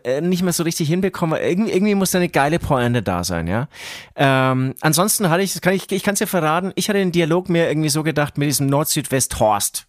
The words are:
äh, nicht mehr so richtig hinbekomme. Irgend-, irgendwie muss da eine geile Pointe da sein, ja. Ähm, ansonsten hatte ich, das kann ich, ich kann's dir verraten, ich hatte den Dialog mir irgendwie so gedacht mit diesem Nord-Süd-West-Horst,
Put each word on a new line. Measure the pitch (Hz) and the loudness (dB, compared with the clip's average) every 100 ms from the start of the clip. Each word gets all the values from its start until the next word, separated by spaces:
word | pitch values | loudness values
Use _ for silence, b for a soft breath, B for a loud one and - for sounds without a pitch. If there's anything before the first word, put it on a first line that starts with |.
äh, | 123 135 | -2 -2
nicht | 175 180 | 0 0
mehr | 180 | 0
so | 165 | 0
richtig | 165 - 151 | -2 -2 0
hinbekomme. | 180 190 - 165 156 | 0 0 -2 -2 0
Irgend-, | 123 180 226 | 0 0 0
irgendwie | 185 214 196 | 2 2 2
muss | 185 | 2
da | 185 | 0
eine | 180 | 2
geile | 151 139 165 | 2 2 0
Pointe | - 135 120 120 | 0 0 2 0
da | 98 90 | 0 -2
sein, | 87 85 82 | -2 -2 -2
ja. | 107 143 B B B B - | -2 -4 B B B B 0
Ähm, | 139 131 131 131 131 - | 2 4 2 0 -2 -2
ansonsten | 156 151 214 - 185 | 0 2 0 0 2
hatte | 170 | 2
ich, | 190 | 0
das | 170 | -2
kann | 185 | 0
ich, | 190 - | 0 -2
ich | 190 | -2
kann's | - 202 | -2 -2
dir | 208 | 0
verraten, | 180 156 165 185 - | 0 2 0 -2 -4
ich | - | -2
hatte | 202 | 0
den | 190 | 2
Dialog | 165 156 175 185 | 2 2 0 2
mir | 170 160 | 2 2
irgendwie | 151 156 | 0 0
so | 151 | 0
gedacht | 156 156 190 - | 0 0 -2 -2
mit | 147 | -2
diesem | 135 139 | 0 0
Nord-Süd-West-Horst, | 139 156 160 - 135 - - 110 101 - - | 0 0 -2 0 -2 -2 0 2 2 -2 -8